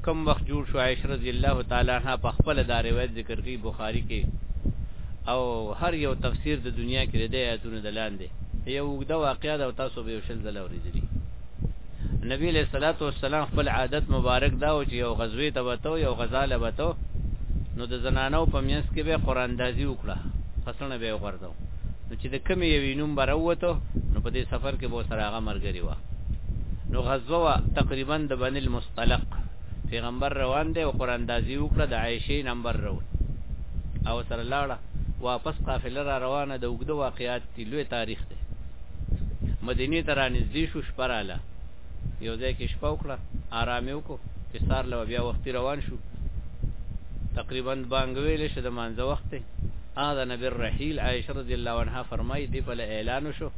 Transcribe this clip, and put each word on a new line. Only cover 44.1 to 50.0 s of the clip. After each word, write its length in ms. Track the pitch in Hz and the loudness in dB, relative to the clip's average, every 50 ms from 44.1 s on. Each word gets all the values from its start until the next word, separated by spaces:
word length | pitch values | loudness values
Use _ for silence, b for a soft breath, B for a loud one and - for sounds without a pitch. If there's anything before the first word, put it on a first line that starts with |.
| 143 127 - - - - - - | -6 -6 -6 -6 -6 -6 -6 -6
چې 60 | - 113 - | -2 0 2
سهار 180 | - 135 131 127 | 2 2 2 2
له 200 | 123 123 117 110 | 0 -2 -2 -2
بیا 160 | 110 117 120 120 | 0 0 0 0
وختي 280 | 120 113 - - 135 | 0 0 0 -2 -2
روان 280 | 123 123 123 135 143 143 | -2 0 0 0 0 -2
شو. 160 | 139 131 - - - - - - - - - - - - - - - - - - - - - - - - - - - - - | -2 -4 -4 -4 -6 -6 -6 -2 -2 -2 -2 -2 -4 -6 -4 -2 -2 -2 -2 -2 -4 -4 -4 -6 -6 -6 -6 -4 -2 -2 -2
تقریباً 400 | 123 113 - 131 127 127 127 135 135 127 120 | -2 -2 -2 -4 -4 -2 -2 -2 -2 -2 0
بانګ 260 | 131 135 131 127 127 | 2 2 2 2 0
ویلې 300 | 135 143 156 160 151 151 147 - | 0 2 2 2 2 0 -2 -2
شو، 80 | 135 | -2
د 80 | 123 123 120 | -2 -2 -2
مانځه 260 | 120 117 117 113 113 127 135 | -2 -4 -4 -2 -2 0 0
وخت 140 | 143 135 - - | 0 0 -2 -4
دی. 100 | - 131 117 - - - - - - - - - - | -4 -4 -6 -4 -4 -2 -2 0 -2 -2 -4 -6 -4
آذن 400 | 131 | -2